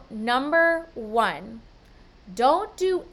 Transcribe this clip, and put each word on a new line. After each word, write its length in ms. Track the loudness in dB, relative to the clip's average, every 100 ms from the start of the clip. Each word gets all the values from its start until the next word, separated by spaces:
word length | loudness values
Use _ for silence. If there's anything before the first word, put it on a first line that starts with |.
| -8
number 760 | -8 -2 -2 0 2 2 0 -6 -12
one, 680 | -4 2 2 2 -10 -18 -20 -20 -20 -20 -20 -20 -14 2
don't 400 | 4 4 0 -4
do 300 | -2 -2 -6